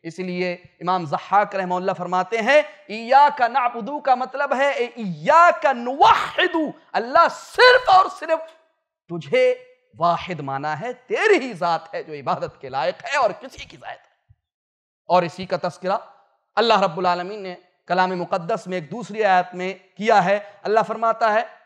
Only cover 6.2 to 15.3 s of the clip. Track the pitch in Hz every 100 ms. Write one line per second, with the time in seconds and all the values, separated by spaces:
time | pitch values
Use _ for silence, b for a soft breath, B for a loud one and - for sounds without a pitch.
6.2 | - - 359 339 294 - b 190 233 302
7.2 | 320 - - - 494 508 - 381 381 -
8.2 | 320 320 320 _ _ _ _ _ _ 170
9.2 | 139 254 254 247 - _ _ 104 170 165
10.2 | - 165 139 139 151 151 226 - _ 240
11.2 | 427 370 254 190 175 165 - 170 147 151
12.2 | 139 143 160 _ 135 131 156 - - 285
13.2 | 226 185 254 - 277 151 107 123 _ _
14.2 | _ _ _ _ _ _ _ _ _ 175
15.2 | 175